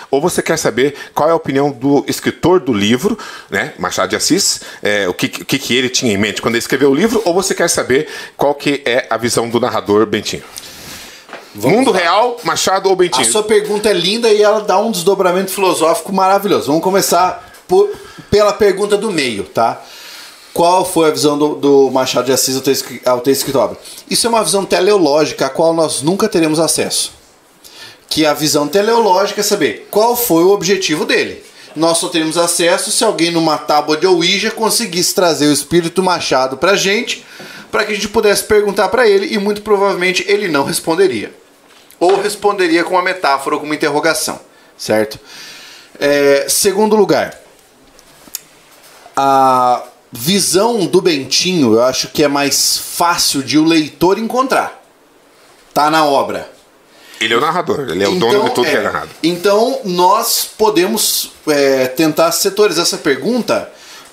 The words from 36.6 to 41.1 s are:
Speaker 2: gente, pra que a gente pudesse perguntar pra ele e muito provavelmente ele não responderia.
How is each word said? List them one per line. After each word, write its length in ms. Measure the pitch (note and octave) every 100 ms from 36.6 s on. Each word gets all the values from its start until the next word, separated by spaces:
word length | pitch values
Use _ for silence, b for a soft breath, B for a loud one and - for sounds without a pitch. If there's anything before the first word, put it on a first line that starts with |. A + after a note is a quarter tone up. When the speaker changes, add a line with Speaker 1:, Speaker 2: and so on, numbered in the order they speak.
| F3 F#3+
Speaker 2:
gente, 480 | F#3 A3 - - B B B B B
pra 120 | G#3+ G#3
que 60 |
a 20 |
gente 140 | G#3 G#3+
pudesse 360 | A3+ G#3+ G3
perguntar 460 | - G#3 G#3 G3 F#3+
pra 180 | B3+ A3+
ele 260 | G3 G3+
e 40 | G#3+
muito 240 | G3+ G#3
provavelmente 600 | A3 G3 G3 F3 F3+ F3+ -
ele 200 | G#3 G3
não 160 | C#3+
responderia. 680 | C3+ - E3+ E3 F#3+